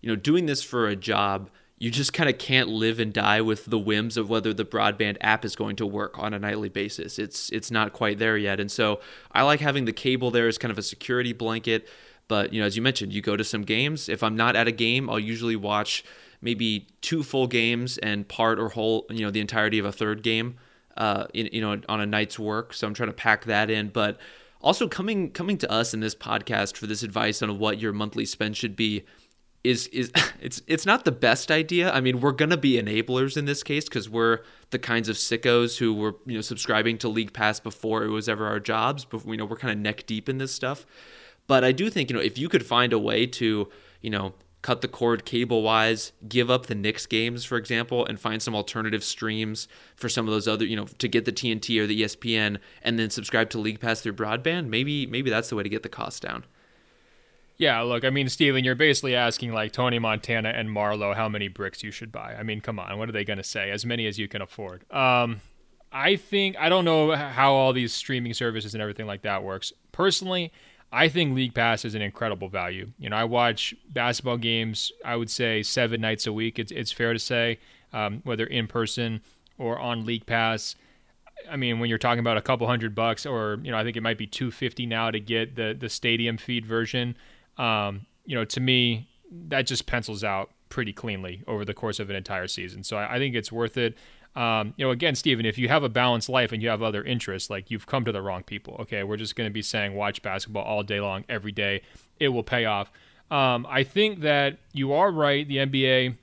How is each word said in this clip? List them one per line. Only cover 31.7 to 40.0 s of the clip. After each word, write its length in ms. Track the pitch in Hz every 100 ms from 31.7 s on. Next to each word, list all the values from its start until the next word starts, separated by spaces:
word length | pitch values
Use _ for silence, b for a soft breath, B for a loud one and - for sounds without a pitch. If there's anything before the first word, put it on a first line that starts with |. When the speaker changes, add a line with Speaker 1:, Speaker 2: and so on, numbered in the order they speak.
| 175 180
Speaker 1:
I 100 | 135
mean, 180 | 127 127
we're 120 | 139
gonna 240 | 135 156 170
be 160 | 139
enablers 640 | 120 104 110 113 127 135 151
in 80 | 143
this 180 | 143
case 240 | - 147 151
'cause 220 | 127 104
we're 300 | 113 113 113 B B B
the 80 | -
kinds 280 | - 117 110
of 80 | 104
sickos 640 | - 117 123 120 120 120
who 160 | 117
were, 220 | 107 107 - -
you 100 | 113
know, 60 |
subscribing 560 | 107 113 - 110 110 113
to 100 | 120
League 240 | 110 104
Pass 260 | - 107 110
before 440 | 113 - 110 110
it 60 | 107
was 180 | 107 110
ever 200 | 107 107
our 120 | 104
jobs. 460 | 104 110 117 143 -
But, 200 | 117 107
you 120 | 110
know, 80 | 107
we're 120 | 113
kinda 180 | 127 104
neck 300 | 107 107